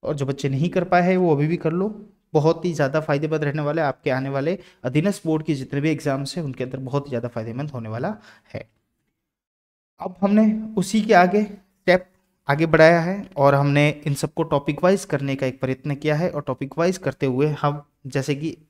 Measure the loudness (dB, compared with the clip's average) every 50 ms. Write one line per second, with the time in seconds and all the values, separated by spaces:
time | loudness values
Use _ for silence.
0 | -6 -6 -4 -4 -4 -4 -4 -4 -4 -2 0 0 -2 0 0 -2 -2 2 2 2
1 | 2 2 2 2 2 2 2 2 2 0 -2 -2 -2 -2 -2 -2 -4 -4 -6 -10
2 | -18 -20 _ _ _ _ 0 2 2 2 0 2 -2 -4 0 0 -2 0 0 -2
3 | -2 0 -2 -2 0 -2 -2 -2 -2 -2 -2 -2 -2 -2 -2 0 -2 -2 -2 _
4 | _ -2 -2 -2 -2 -4 -4 -2 -2 -2 -4 -4 -8 -20 _ _ -8 -2 -2 0
5 | 0 0 -2 -2 -2 -2 -2 -2 0 -2 -4 -4 -4 -6 -6 -2 0 0 -2 -2
6 | -2 -4 -2 -2 -4 -6 -6 -6 -6 -6 -6 -6 -8 -8 -8 -10 -8 -4 -4 -4
7 | -4 -2 -6 -6 -6 -6 -8 -8 -8 -8 -8 -8 -8 -8 -8 -10 -10 -8 -8 -6
8 | -4 -6 -6 -8 -14 -20 -20 _ _ _ -14 -14 -14 _ _ _ _ _ _ _
9 | _ _ _ _ _ _ _ _ _ _ _ _ _ _ _ _ _ _ _ _
10 | -12 -12 -6 -2 0 2 4 4 4 4 2 0 -4 -6 -4 -4 -4 0 0 0
11 | 2 6 6 6 6 6 4 2 0 0 -6 -16 _ _ _ _ _ 2 2 2
12 | 2 _ _ _ _ _ _ _ _ -2 0 2 2 2 6 8 8 8 8 6
13 | 2 0 -4 -4 -8 -10 -2 4 4 4 6 6 4 4 4 4 4 2 2 -2
14 | -4 -4 -4 -2 -4 -6 _ -4 -2 0 0 -2 0 -2 -4 0 2 2 2 2
15 | 0 -4 -4 -4 -2 -2 -4 -2 -2 -4 -4 -4 -4 -4 -4 -4 -4 -6 -6 -2
16 | 0 0 0 0 0 -2 -2 -4 -6 -6 -6 -6 -6 -10 -4 0 0 0 0 -2
17 | -4 -6 -4 _ -2 -2 0 2 0 0 0 0 -2 -2 -2 -2 -10 _ _ _
18 | _ -6 -6 -6 -2 -2 -4 -4 -4 -8 -8 -10 _